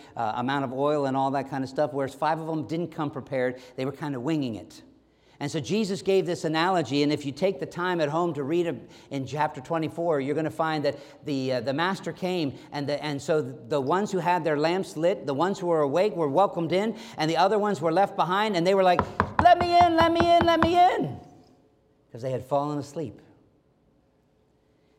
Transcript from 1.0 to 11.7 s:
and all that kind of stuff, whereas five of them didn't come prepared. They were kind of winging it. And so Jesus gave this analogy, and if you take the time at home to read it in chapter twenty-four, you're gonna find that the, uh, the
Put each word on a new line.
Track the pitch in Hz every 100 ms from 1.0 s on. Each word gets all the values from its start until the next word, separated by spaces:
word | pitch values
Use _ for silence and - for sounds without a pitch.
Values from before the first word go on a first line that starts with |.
| 139
and | 131
all | 139
that | 139 131
kind | 139
of | 131
stuff, | 135 151
whereas | 139 135 -
five | 151 160
of | 160
them | 160 113
didn't | 165 165 -
come | 147
prepared. | 139 - 135 127 127 - -
They |
were | 131
kind | 135 147 131
of |
winging | 127 156 131 101
it. | 82 - - _ _ _ _ -
And | 143
so | 160
Jesus | 139 202 196 196
gave | - 196 170
this | 170 165
analogy, | 160 175 185 127 143
and | 147
if | 147 143
you |
take | 131 190 190
the | 156
time | - 180 180
at | 147
home | 160 175 143
to |
read | 139 170 165
it | 123 - - -
in | 139 131
chapter | 147 151 147
twenty-four, | - 165 156 - 170 147
you're | 135 147
gonna | 156
find | - 160 156 143
that | - - - -
the, | 139 131
uh, | 127
the | 117